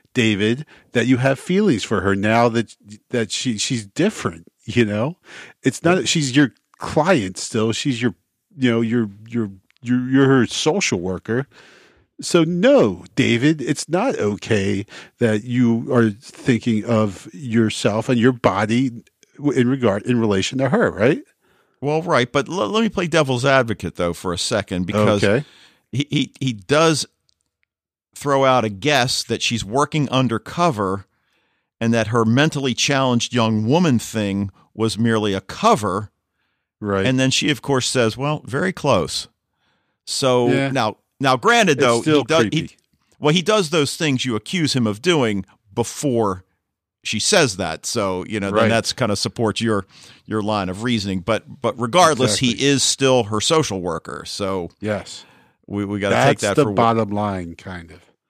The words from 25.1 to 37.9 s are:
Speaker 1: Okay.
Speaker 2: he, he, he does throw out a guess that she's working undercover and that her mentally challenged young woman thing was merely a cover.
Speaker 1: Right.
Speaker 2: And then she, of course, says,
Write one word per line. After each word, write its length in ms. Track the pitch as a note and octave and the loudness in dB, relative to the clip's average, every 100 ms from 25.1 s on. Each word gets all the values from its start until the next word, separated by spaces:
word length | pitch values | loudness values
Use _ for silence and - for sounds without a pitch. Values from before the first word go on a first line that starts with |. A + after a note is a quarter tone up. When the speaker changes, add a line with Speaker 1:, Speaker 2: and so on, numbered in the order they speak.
| G#2 G2+ | 4 2
Speaker 1:
Okay. 200 | A#2+ D3+ - - _ _ | 2 -2 -16 -20 _ _
Speaker 2:
he, 160 | A#2+ - | -6 -2
he, 240 | D3 C3 - | -2 -4 -4
he 140 | C3+ | -6
does 520 | G#2+ F#2 D3 E3 D3 - _ _ _ _ _ _ _ _ _ _ - | -6 -2 2 4 2 -4 _ _ _ _ _ _ _ _ _ _ -8
throw 300 | C#3+ C3+ C3+ | -2 2 4
out 180 | B2+ | 4
a 60 | A2 | 0
guess 520 | G2 C#3 C#3+ B2+ - | -2 0 2 0 -2
that 180 | - A2+ | -4 -4
she's 240 | - A#2 G#2+ | -2 -4 -2
working 420 | B2+ D3 D#3 C#3 | -2 0 0 0
undercover 960 | B2+ B2+ A2+ - - F3 G#2 G2 G2 - _ _ _ _ _ _ _ | 0 0 -2 -6 0 0 0 -2 -4 -10 _ _ _ _ _ _ _
and 120 | A#2 | 0
that 140 | A#2 G#2+ | 0 0
her 160 | A#2 | 2
mentally 500 | A2 B2 D3+ D3 C3+ | 2 4 2 0 -4
challenged 600 | A2+ - C#3 C3 A#2+ - | -2 0 0 2 0 0
young 340 | B2 A2+ A2 G#2+ | 0 0 0 2
woman 320 | D#3+ F3 A#2 | 2 4 2
thing 500 | - A2 G2+ G2 G2 - _ | -2 -4 -2 -2 -4 -8 _
was 240 | - A2+ G2 | -4 -4 0
merely 360 | A#2 A2 G#2 | 0 0 0
a 80 | F#2+ | -4
cover. 720 | - - A3 F#3 G#2 F#2 A2 _ _ _ _ _ _ _ | -6 -2 2 2 0 -4 -6 _ _ _ _ _ _ _
Speaker 1:
Right. 260 | G#2 G2 G2+ | -2 0 2
Speaker 2:
And 140 | C3 | 2
then 100 | C3 | 2
she, 200 | - D3+ | 0 -2
of 120 | C#3+ | -2
course, 260 | - C3+ | -2 -2
says, 280 | - | 0